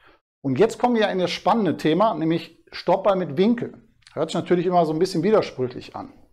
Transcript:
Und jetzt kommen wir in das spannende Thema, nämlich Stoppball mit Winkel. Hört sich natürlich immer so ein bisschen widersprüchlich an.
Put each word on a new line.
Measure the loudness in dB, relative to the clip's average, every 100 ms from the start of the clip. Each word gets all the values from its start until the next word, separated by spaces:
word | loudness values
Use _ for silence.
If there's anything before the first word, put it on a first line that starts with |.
| _ _ _ _
Und | -4 2
jetzt | 0 2
kommen | 0
wir | 2 0
in | 0
das | -2
spannende | -2 0 2 0 0
Thema, | 0 2 2
nämlich | 0 0 -2 -4 _ _
Stoppball | -8 -2 0 2 0
mit | 0 0
Winkel. | 2 0 -4 -12 -20 _ _
Hört | -6 -4
sich |
natürlich | -4 0 0 2
immer | 2
so | 2
ein | 0
bisschen | -2 0
widersprüchlich | 2 2 2 -4 -6 -8 -14 -14
an. | -14 -18 _